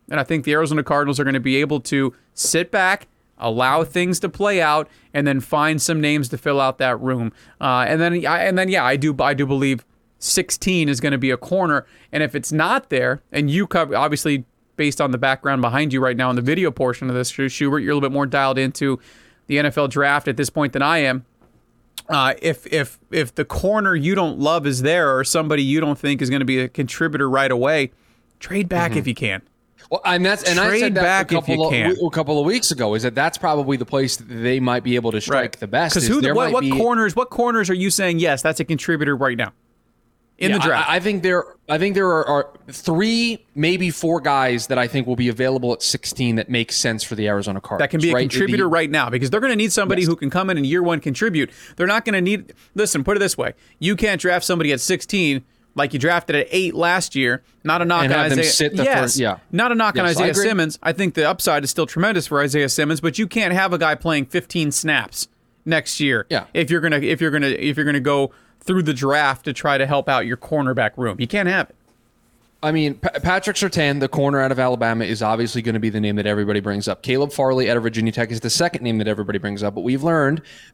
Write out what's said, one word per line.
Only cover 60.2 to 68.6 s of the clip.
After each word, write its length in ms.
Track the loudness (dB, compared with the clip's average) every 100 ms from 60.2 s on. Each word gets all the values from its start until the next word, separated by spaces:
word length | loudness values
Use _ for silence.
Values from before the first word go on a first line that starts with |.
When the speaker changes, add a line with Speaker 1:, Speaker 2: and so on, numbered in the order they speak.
Speaker 1:
Isaiah 80 | 2
Speaker 2:
agree. 120 | 2 2
Speaker 1:
Simmons. 300 | 2 0 -2
I 80 | -2
think 200 | 0 0
the 160 | 2 0
upside 340 | 2 0 0
is 60 | 0
still 160 | -2 -2
tremendous 420 | 0 0 0 0
for 140 | 0
Isaiah 280 | 2 2 0
Simmons, 320 | 0 0 0
but 160 | -2 -2
you 80 | -2
can't 260 | 0 0
have 180 | 2 0
a 40 | 0
guy 180 | 0 0
playing 300 | 0 -2 0
fifteen 460 | -4 -4 -2 -2
snaps 560 | -2 0 -2 -2 -8 -12 _ _ _ -2
next 340 | -2 -2 -2
year 260 | 0 0 -2
Speaker 2:
Yeah. 160 | -4 -4
Speaker 1:
if 160 | -2 0
you're 100 | 0
gonna, 160 | 2 0
if 240 | 0 0
you're 100 | 0
gonna, 160 | 0 0
if 300 | 0 -2 0
you're 80 | 0
gonna 140 | 0
go 320 | 2 0 0 -6 _ _